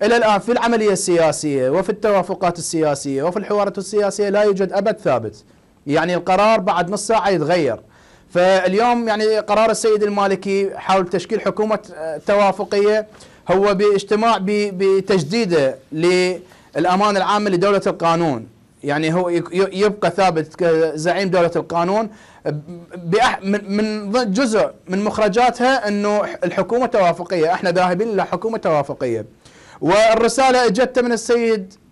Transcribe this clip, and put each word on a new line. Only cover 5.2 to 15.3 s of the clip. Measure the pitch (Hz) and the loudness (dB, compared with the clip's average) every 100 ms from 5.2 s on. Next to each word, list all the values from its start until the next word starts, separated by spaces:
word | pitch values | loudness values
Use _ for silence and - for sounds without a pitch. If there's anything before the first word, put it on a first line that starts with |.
| 107 - _ _ _ _ 139 | -4 -12 _ _ _ _ -4
يعني | 151 170 | -2 0
القرار | 175 175 185 208 220 | -2 0 2 4 2
بعد | 190 175 175 | 0 -2 -2
نص | 202 - | -4 -2
ساعة | 220 196 | 0 2
يتغير. | 180 151 175 139 107 - _ - - _ | 0 0 0 0 -4 -10 _ -20 -20 _
فاليوم | 175 185 190 185 190 240 240 233 | 0 4 4 2 2 2 0 0
يعني | 214 214 220 | 0 0 0
قرار | 214 208 226 | 0 2 2
السيد | 214 226 208 | 2 0 2
المالكي | 208 202 196 190 196 196 196 - | 0 0 0 -2 -2 -2 -2 -4
حول | - 190 180 | 0 0 0
تشكيل | 190 - 214 | -4 -4 -4
حكومة، | 202 196 214 214 196 | -2 -2 -2 -2 -6
آه، | 175 160 147 - | -12 -10 -6 0
توافقية | 202 196 190 180 208 208 214 208 - - - - | 2 2 0 -2 0 2 2 -2 -12 -20 -12 -2
هو | 185 202 | 2 2
باجتماع | 190 208 196 196 208 226 220 | 2 2 2 0 0 2 0
ب-، | 190 | 0
بتجديده | 208 208 185 196 196 190 196 143 | -2 -2 0 2 2 2 0 0